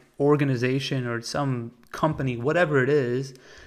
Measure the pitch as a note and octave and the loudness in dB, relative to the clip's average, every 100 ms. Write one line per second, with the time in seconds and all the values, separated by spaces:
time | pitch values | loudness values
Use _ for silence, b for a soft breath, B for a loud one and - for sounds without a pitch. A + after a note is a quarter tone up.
0 | _ - C#3+ D3 C#3+ B2 B2+ C3+ C3+ C3+ | _ 0 4 4 2 2 0 0 -2 -4
1 | A#2+ A#2 - D3+ C#3 B2 A#2 - - - | -4 -4 -4 -4 -2 -2 -6 -14 -16 -4
2 | D#3 D#3 C3+ A#2 B2 E3 E3+ C#3+ B2+ D3 | -2 -2 -4 -2 0 0 2 2 4 2
3 | A#2+ B2+ C3+ - B B | 2 -2 -4 -12 B B